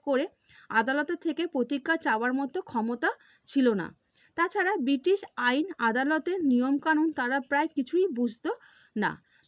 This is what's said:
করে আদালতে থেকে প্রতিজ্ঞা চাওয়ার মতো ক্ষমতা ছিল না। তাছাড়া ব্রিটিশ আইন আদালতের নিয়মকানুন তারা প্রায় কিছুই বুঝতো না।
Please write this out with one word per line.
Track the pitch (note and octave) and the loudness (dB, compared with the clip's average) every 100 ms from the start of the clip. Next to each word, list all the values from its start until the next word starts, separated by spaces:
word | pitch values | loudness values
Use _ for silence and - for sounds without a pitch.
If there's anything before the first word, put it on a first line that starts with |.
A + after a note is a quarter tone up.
করে | - B3 D4+ _ _ - - | 0 0 0 _ _ -20 -4
আদালতে | A3 A#3 C#4 D4 E4+ | 0 0 0 -2 -4
থেকে | E4+ C#4 E4 | -4 -4 -2
প্রতিজ্ঞা | C4+ A#3+ C#4+ D#4+ D#4+ | -2 -2 -2 -2 -2
চাওয়ার | D#4 A3 A#3+ | 0 -2 0
মতো | C4 C#4 F#4 | -2 -2 -6
ক্ষমতা | - A#3+ A3 A#3+ E4+ A#4+ _ _ - | -6 -4 -2 -2 -2 -4 _ _ -6
ছিল | C#4 B3+ | 2 2
না। | G3+ D#3+ - _ _ _ | 2 -2 -10 _ _ _
তাছাড়া | - F4+ G#4 F4+ G4+ | -2 0 0 0 0
ব্রিটিশ | B3 C#4 F4 G4 - - | 0 0 2 0 0 -2
আইন | B3 C4 F#4 - | 0 2 0 -2
আদালতের | A#3 A3+ C#4 D#4 - F#4+ | 0 2 0 0 -2 0
নিয়মকানুন | D4 B3 B3+ C#4+ D#4 D#4 D#4+ | 2 4 4 0 2 2 2
তারা | D4+ B3 C4+ | 0 -2 -2
প্রায় | B3+ C#4+ D#4+ | 0 0 0
কিছুই | C#4+ B3+ E4+ F#4+ | -2 -2 0 0
বুঝতো | A#3+ A#3+ G#3+ D#4+ A#4+ - _ _ G#3+ | 0 -2 -2 -6 -6 -10 _ _ -4
না। | F#3 D#3 _ _ | -2 -4 _ _